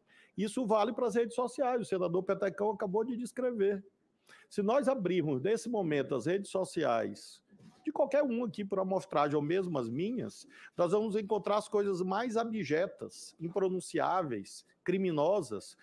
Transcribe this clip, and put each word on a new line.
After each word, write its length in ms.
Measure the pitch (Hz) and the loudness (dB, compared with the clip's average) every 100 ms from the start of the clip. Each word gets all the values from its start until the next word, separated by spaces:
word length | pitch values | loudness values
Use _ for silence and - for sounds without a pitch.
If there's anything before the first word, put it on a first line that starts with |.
| _ - - - | _ -20 -14 -4
Isso 280 | 214 254 220 | -4 -2 2
vale 280 | 214 220 | 2 2
para 140 | 233 247 | 0 0
as 80 | 220 | 0
redes 180 | 233 | 0
sociais. 480 | - 247 - 247 247 | -2 -4 -2 0 0
O 40 | 202 | -2
senador 360 | 185 180 175 | -2 0 0
Petecão 480 | 185 190 196 - 208 | 0 0 -2 0 -2
acabou 340 | 202 208 208 | -2 -2 -2
de 140 | 233 240 | -2 -4
descrever. 640 | 247 - 247 233 196 196 - _ _ _ _ - - | -6 -4 -4 0 0 0 -6 _ _ _ _ -20 -8
Se 140 | - | -2
nós 260 | 196 277 247 | 2 4 4
abrirmos, 540 | 262 180 185 151 127 | 2 2 2 2 0
nesse 260 | 170 226 233 | 2 0 0
momento, 460 | 220 170 147 135 | -2 0 0 2
as 140 | 135 131 | 0 0
redes 240 | 196 196 | -2 0
sociais, 880 | 190 185 175 139 113 101 101 - - _ - - - | -2 -2 0 2 2 0 -6 -14 -20 _ -20 -20 -10
de 80 | - | -4
qualquer 300 | - 269 277 | 0 2 2
um 220 | 285 233 | 2 0
aqui 200 | 247 - | -2 -4
por 160 | 202 190 | -4 -2
amostragem, 560 | 190 190 - 151 147 147 | 0 0 0 2 4 2
ou 60 | |
mesmo 360 | 147 185 180 151 | 2 0 0 -2
as 100 | 113 | -2
minhas, 580 | 127 202 247 107 - - - - - | -2 -2 -2 -6 -8 -18 -20 -12 -2
nós 140 | 175 | 2
vamos 240 | 208 220 202 | 2 2 -2
encontrar 420 | 208 214 202 208 | 0 -2 2 0
as 100 | 208 | 2
coisas 340 | 208 202 175 | 0 2 0
mais 340 | 185 196 254 220 | 0 0 0 -2
abjetas, 1000 | 233 220 139 151 196 - 104 - - - | -2 -2 0 2 0 -4 -12 -12 -18 -10
impronunciáveis, 1300 | 165 196 190 185 - 156 139 180 160 107 95 - - _ | -4 0 0 0 -2 0 2 2 0 -4 -6 -14 -20 _
criminosas, 920 | - 190 185 151 156 208 123 101 - - | -2 2 2 4 4 2 0 -6 -8 -18